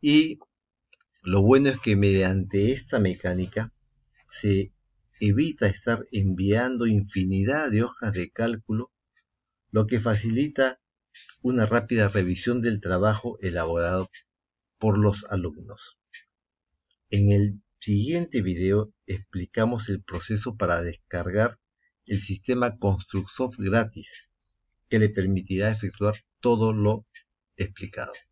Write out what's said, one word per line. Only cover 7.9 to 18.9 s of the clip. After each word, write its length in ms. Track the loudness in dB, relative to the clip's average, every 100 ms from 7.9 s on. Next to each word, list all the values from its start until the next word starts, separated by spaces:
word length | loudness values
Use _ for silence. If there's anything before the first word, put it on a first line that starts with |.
| -4 -6
de 180 | -4 -6
cálculo, 600 | -4 -4 -4 -4 -6 -6 _ _ _ _ _ _ _ _
lo 140 | 0 2
que 120 | 0
facilita 800 | 0 0 0 0 -2 0 -2 -2 _ _ _ -20 -20 -6
una 260 | -2 2 2
rápida 420 | 2 0 2 2
revisión 520 | 2 0 0 0 0
del 200 | 0 -2
trabajo 580 | -2 2 2 2 -4 -6
elaborado 680 | -6 -4 -2 0 0 -2 -4 -10 _ _ _ _ _ _
por 180 | 0 4
los 280 | 4 2
alumnos. 760 | -4 -6 -6 -10 -18 -20 -20 _ _ -20 _ _ _ _ _ _ _ _ _
En 220 | 2 4
el 280 | 4 2 -2 _ _
siguiente 640 | -2 0 0 -2 -2 -2
video 500 | -2 -2 0 0 -2